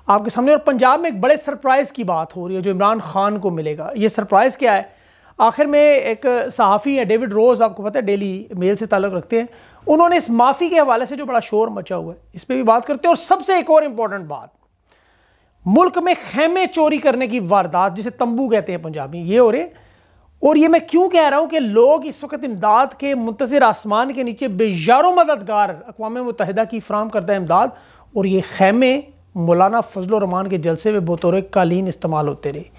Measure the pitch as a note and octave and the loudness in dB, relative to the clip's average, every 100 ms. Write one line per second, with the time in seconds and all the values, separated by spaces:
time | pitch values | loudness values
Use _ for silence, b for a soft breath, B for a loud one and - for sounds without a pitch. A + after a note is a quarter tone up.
0 | - G#3 G#3+ A#3+ C4 D4 D4 B3+ B3+ D4+ | -2 -2 0 -2 2 2 2 2 2 2
1 | E4+ G3+ B3 D4+ D4+ C#4+ C4+ C4+ C#4+ - | -2 -2 0 0 -2 -4 0 0 0 -6
2 | F#3+ E3 E3 F#3 F3 F#3+ F#3+ F#3 G3+ A3 | -4 -4 -6 -10 -8 -6 -4 0 0 0
3 | D#3+ F#3 G3+ G#3 G3+ E3 D#3 D3+ - C4 | -4 -2 -2 -2 -4 -4 -6 -8 -8 -2
4 | G#3 - G#3 G3 B3+ B3+ B3 G3 G3 b | -2 0 2 2 2 2 0 0 -2 b
5 | b b b b A3+ B3 D4 D4 D4 C#4 | b b b b 0 2 2 4 4 4
6 | A3 A3 C4+ B3 B3 - G#3 G#3 C#4+ C#4 | 0 -2 -2 -2 -2 0 2 2 0 -2
7 | G#3 A3+ A#3+ G#3 A#3+ A3 A3+ A3 G#3 C4 | 0 0 0 2 2 4 0 -2 -6 -4
8 | G3+ G3+ G3+ F#3 - F#3 F#3 G3+ A3 G3+ | -2 -2 -4 -8 -10 -4 -2 -2 0 -2
9 | G3 F#3 - A3+ A#3 b b b - D4+ | 0 -4 -4 -4 -4 b b b 0 4
10 | E4+ F4 - A#3 B3 B3+ F4 E4 C#4 A#3 | 4 2 0 2 2 2 0 2 2 0
11 | B3+ C#4 C4+ A#3+ - G#3+ A3+ G3+ D#3+ F3+ | -2 -8 -4 -4 -2 -2 -2 -4 -8 -8
12 | E3 F3 _ E3+ - C4 A3+ A3+ A#3+ C#4+ | -10 -16 _ -18 -6 -2 2 2 0 -2
13 | E4+ E4 - F#4+ - F#4 E4 D#4 D4+ A3+ | 0 0 0 -2 2 0 4 2 2 -4
14 | A3 G3 D#3+ C#3 A2 _ _ _ _ _ | -6 -6 -10 -14 -16 _ _ _ _ _
15 | _ _ _ _ _ _ F3+ A#3+ F4+ F4 | _ _ _ _ _ _ 0 4 4 2
16 | F4 F4 - A3+ D#4+ F4+ F4+ E4+ D4+ D4+ | 0 -2 -2 -2 0 0 -2 0 0 2
17 | C4+ A#3+ B3+ A#3+ F3 G3+ F3 F3 G3 F3+ | 0 0 -2 -4 0 0 2 0 -2 -4
18 | A3 - A#3+ A#3 C4+ G#3+ F#3+ F3 D#3+ D3+ | -10 -4 -4 -2 0 -2 -2 -8 -8 -10
19 | C3+ F3 E3+ A3 A#3 B3 F4 b b b | -10 -8 -2 2 4 2 -6 b b b
20 | b b b - C#4+ D#4 D#4+ E4 E4 E4 | b b b -2 2 4 4 4 2 0
21 | F#4 F4+ D4 C#4+ D#4+ D#4+ A#3 G#3 B3+ D#4 | 4 4 4 2 0 -2 0 4 4 4
22 | D#4 - C#4+ C#4+ C4+ G3+ G#3 A3 C4+ - | 0 -12 -12 -8 -8 -2 2 2 2 -2
23 | C#4 C4+ A3+ A3 B3 C#4+ A#3+ - G#3+ G#3 | -4 -4 -4 -4 0 2 2 0 -2 -2
24 | C4 C4 A#3+ A3+ C4 F#3 A3 F3 D#3+ B3+ | -2 -4 -6 -6 -6 -2 -2 0 2 2
25 | F4 F4+ D#4 C4+ G3+ G#3 G3 D#3+ A3+ G3+ | 4 2 2 0 -2 -2 -2 -4 -14 -12
26 | A3 A#3+ B3 A#3 F#3 G3+ A3 A3+ - G#3 | -10 -8 -8 -6 -4 -2 -4 -6 -6 -4
27 | A3 G#3+ F3+ G3 E3 F3+ B3 b b b | -4 -4 -2 -4 2 2 2 b b b
28 | b G#3+ F#3+ F#3+ F3+ - G3 A3+ B3+ C4+ | b -4 0 0 -2 2 4 4 2 0
29 | - _ _ F3+ E3+ F3 F#3+ A#3 A3+ G3 | -4 _ _ -4 2 4 4 2 -4 -6
30 | F#3 G#3+ G3 F3+ F#3+ F#3 E3 D#3+ A3 G#3 | -2 -2 -2 -4 -4 -4 -2 -2 -2 -2
31 | E3+ E3+ F3 F#3+ F#3+ G3 F3 F3 F#3+ - | -2 -2 0 0 0 0 2 0 -4 -6
32 | E3+ D#3 D3 C#3+ C#3+ C#3+ - | -4 -2 -4 -6 -10 -10 -14